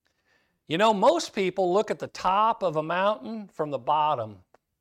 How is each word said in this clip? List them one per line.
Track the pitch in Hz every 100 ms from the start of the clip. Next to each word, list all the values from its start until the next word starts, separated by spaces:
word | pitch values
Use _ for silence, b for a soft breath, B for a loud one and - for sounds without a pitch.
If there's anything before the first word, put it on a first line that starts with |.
| _ _ _ _ _ _ -
You | 160
know, | 220
most | 208 233 339 -
people | - 185 185 180
look | 190 214
at | 180
the | -
top | - 185 196 220 226
of | 185 156
a |
mountain | 156 175 202 214 214 226 196
from | - 151
the | 135
bottom. | 123 151 151 135 107 95 _ _ _ _